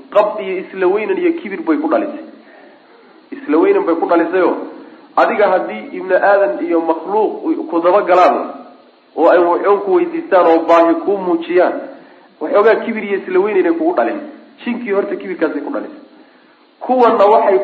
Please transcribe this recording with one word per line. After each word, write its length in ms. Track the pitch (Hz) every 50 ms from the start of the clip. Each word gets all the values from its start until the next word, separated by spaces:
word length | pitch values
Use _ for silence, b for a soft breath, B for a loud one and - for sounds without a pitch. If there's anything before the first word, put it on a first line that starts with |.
| - -
qab 300 | - 190 214 208 208 214
iyo 160 | 196 190 190 180
isla 280 | 185 - - 190 185
weynan 320 | 180 190 208 214 196 185 170
iyo 140 | 180 175 165
kibir 280 | 170 - 208 196 175 160
bay 140 | 160 156
ku 120 | 143 156 156
dhalisay. 360 | 139 113 104 - - - - - - - B B B B B B B B B B B B B B B B _ _ -
Isla 260 | - - 147 147 160
weynan 260 | 180 196 196 190 160
bay 100 | 165 170
ku 100 | 165 190
dhalisayoo 480 | 185 175 170 165 160 180 185 175 135 95 - - - B B B B B B B B -
adiga 300 | - 170 165 240 202 208 196
haddii 400 | 185 180 - - 214 214 - - -
ibnu 220 | 180 180 185 185
aadan 500 | - - 196 202 196 196 180 165 165 165
iyo 160 | 170 170 165
makhluuq 880 | 165 165 160 156 - 175 202 214 214 175 - - - 165 156 - - -
ku 100 | - 170
daba 200 | 170 180 185 208 196
galaan 340 | 170 180 180 180 143 - 104 - - - - - - - - - _ _ _ _ _ _
oo 120 | 147 156 165
ay 100 | 147 175
waxoon 420 | 175 175 175 160 170 190 202 196
ku 100 | 196 196 185
weydiistaan 520 | 175 175 165 156 165 160 - 196 185 175
oo 120 | 165 165 165 - -
baahi 260 | 170 170 165 165 160 160 151
kuu 140 | 175 202 196
muujiyaan, 560 | 185 180 170 165 165 160 175 180 170 143 - - - - B B B B B B B B _ _
waxoogaa 400 | 151 160 - 202 208 226 220 220 226
kibir 200 | 233 226 214 202
iyo 140 | 202 196 185
isla 200 | - 180 185 180
weynan 260 | 190 214 208 190 175
ay 60 | 170 165 -
kugu 140 | 160 165 -
dhalin. 260 | - 117 110 104 101 98 - - - - - - - -
Jinkii 280 | 240 240 - - 208 196
horta 240 | 196 - - -
kibirkaasay 440 | - - 196 180 - 160 147 - 143
ku 100 | 143 147
dhalisay. 300 | 147 107 104 - - - - - b b b b b b b b b b b b b _
Kuwanna 440 | - - 254 254 240 226 226 214 196
waxay 320 | 208 220 233 220 208 196 190